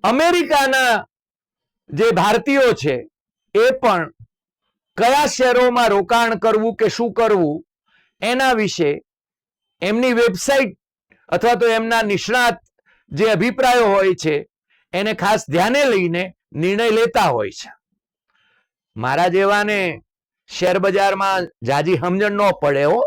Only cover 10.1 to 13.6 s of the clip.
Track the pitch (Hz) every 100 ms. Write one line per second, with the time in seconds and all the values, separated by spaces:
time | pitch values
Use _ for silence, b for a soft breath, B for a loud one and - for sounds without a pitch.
10.1 | 233 233 185 - 277 247 - _ _ _
11.1 | b b 175 233 240 233 226 226 226 214
12.1 | 196 - 247 240 233 _ _ _ _ _
13.1 | 143 220 202 226 254